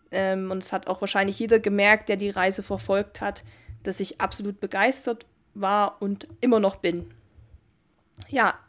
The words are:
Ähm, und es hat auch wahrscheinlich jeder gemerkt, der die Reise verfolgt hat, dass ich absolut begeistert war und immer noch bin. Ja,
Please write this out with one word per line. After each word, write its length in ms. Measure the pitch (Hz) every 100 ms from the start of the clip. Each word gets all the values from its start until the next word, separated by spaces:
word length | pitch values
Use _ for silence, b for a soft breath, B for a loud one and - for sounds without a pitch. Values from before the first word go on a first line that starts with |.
| -
Ähm, 400 | 190 190 190 190
und 120 | 190
es 100 | -
hat 140 | 185 -
auch 140 | 185
wahrscheinlich 380 | 196 202 196 202
jeder 200 | 226 226
gemerkt, 500 | 214 202 202 214 214
der 80 | 196
die 140 | 202
Reise 320 | 185 185 196
verfolgt 580 | - 113 - 196 202 -
hat, 240 | 202 - - B B B
dass 180 | 196 190
ich 200 | 190 -
absolut 400 | 202 - 202 196
begeistert 640 | 190 190 226 262 247 233 - _ _
war 460 | 202 196 208 202 -
und 280 | 202 196 - -
immer 200 | 254 220
noch 160 | 196 -
bin. 340 | 175 170 - - _ _ - - _ _ _ _ _ - -
Ja, 300 | 262 202 -